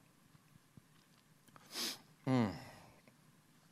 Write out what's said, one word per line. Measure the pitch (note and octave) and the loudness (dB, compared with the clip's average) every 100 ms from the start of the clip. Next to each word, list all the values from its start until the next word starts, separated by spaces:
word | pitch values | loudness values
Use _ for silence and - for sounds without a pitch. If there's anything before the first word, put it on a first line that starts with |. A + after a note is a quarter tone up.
| - - - - - - - - - - - - - - - - - - - - - - | -20 -20 -20 -20 -20 -20 -20 -20 -20 -20 -20 -20 -20 -20 -20 -20 -10 -4 -4 -6 -14 -4
Hmm. | C3+ B2+ G#2 D#2+ - - - - - - - - - - - | 4 4 4 0 -10 -18 -20 -20 -20 -20 -20 -20 -20 -20 -20